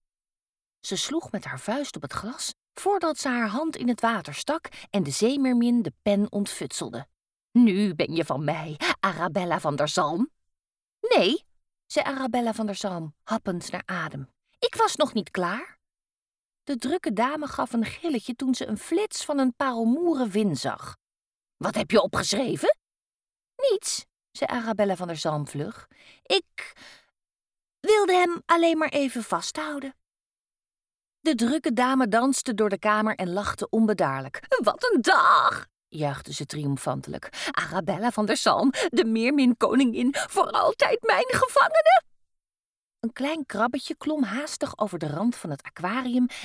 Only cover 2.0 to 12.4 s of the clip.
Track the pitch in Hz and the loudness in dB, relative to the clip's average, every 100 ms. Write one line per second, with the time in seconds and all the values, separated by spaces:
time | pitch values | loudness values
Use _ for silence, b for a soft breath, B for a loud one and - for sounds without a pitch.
2 | 139 - 208 277 - - _ - 392 403 | -10 -8 -8 -8 -8 -10 _ -4 0 2
3 | 330 302 277 240 220 226 320 - 247 233 | 0 -2 -2 -2 -2 -2 -4 -2 -2 0
4 | 226 220 147 143 - 320 - B B 202 | 0 -2 -6 -8 -4 -4 -6 B B -2
5 | 143 135 220 277 262 240 240 240 185 - | -2 2 2 2 2 4 4 2 0 -2
6 | 214 202 208 208 196 - - - 120 117 | 0 2 2 -2 -4 -6 -8 -6 -8 -10
7 | - _ _ _ _ 240 233 190 208 160 | -12 _ _ _ _ 6 6 6 2 0
8 | 143 165 151 135 151 160 160 151 359 B | -2 -2 -2 -2 -2 -4 -8 -4 -4 B
9 | 190 160 175 156 175 165 156 143 151 - | -2 -2 -4 -2 0 0 0 0 0 2
10 | 151 170 269 _ _ _ _ _ _ _ | 0 0 -2 _ _ _ _ _ _ _
11 | 453 392 185 302 - _ _ _ _ 294 | 4 4 4 0 -6 _ _ _ _ -2
12 | - 269 262 247 | -2 -4 -2 0